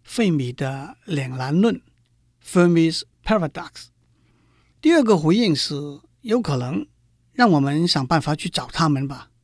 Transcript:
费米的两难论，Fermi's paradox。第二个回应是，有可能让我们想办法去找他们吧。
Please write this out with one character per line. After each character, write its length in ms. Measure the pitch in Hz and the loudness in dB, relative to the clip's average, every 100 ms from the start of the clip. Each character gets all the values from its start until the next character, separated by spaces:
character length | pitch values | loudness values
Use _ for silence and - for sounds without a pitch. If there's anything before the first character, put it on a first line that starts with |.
费 300 | - - 208 | -10 -2 0
米 200 | 151 123 | 0 -2
的 440 | 131 135 135 143 - | -6 -8 -8 -14 -18
两 340 | - 147 131 127 | -8 -6 -6 -8
难 160 | 131 | -2
论， 260 | 165 226 254 - _ _ _ _ _ | 2 2 0 -8 _ _ _ _ _
Fermi's 580 | - 180 175 165 165 156 - _ | -2 2 4 4 2 0 -10 _
paradox。 640 | - 214 156 165 - - - _ _ _ _ _ _ _ _ _ | -2 0 -2 -8 -16 -18 -20 _ _ _ _ _ _ _ _ _
第 120 | 302 | 4
二 120 | 330 | 4
个 120 | 226 180 | 4 4
回 200 | 156 208 | 4 2
应 180 | 214 | 2
是， 460 | 147 - 143 147 143 _ _ | 0 -4 -8 -10 -14 _ _
有 200 | 226 240 | -4 -2
可 140 | 151 131 | -2 -4
能 280 | 123 233 - _ _ _ _ | -4 -6 -8 _ _ _ _
让 160 | - 233 | 2 4
我 120 | 151 | 4
们 260 | 139 151 170 | 2 0 0
想 180 | 143 | -2
办 160 | 127 165 | 0 -2
法 140 | - | -2
去 140 | 151 180 | -4 -6
找 180 | - - | -8 -8
他 220 | - 160 | -2 0
们 180 | 139 139 | 0 -4
吧。 240 | 131 - _ | -12 -18 _